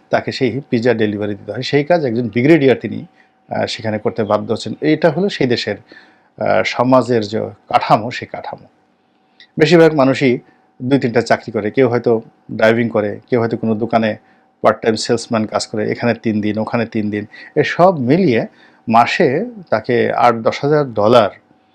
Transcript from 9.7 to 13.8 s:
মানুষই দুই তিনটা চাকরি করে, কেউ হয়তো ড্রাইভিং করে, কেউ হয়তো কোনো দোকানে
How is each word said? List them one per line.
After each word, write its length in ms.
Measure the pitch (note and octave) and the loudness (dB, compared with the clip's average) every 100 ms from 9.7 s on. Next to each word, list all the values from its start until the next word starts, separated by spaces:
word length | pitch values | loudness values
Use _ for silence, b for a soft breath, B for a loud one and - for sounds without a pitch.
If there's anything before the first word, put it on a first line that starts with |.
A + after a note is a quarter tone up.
| E3+ D#3+ | 8 6
মানুষই 440 | D#3 C3 B2+ C3+ C3 - b b - | 6 2 2 0 0 -6 b b -10
দুই 160 | B2+ C#3 | 0 0
তিনটা 240 | B2+ A#2 | 2 0
চাকরি 300 | A2 A2+ - | 0 0 -2
করে, 180 | A2 G#2 | -6 -2
কেউ 180 | C3+ B2 | 0 2
হয়তো 340 | A#2+ A#2+ A2+ - _ - | 2 0 0 -2 _ -12
ড্রাইভিং 360 | A2 A2 A#2 A#2 | 0 2 2 0
করে, 320 | A2 G#2 A2 - | -2 -2 -6 -4
কেউ 100 | A#2+ | -2
হয়তো 160 | A#2 A#2+ | -2 -2
কোনো 180 | A2 | -4
দোকানে 420 | G#2+ | -2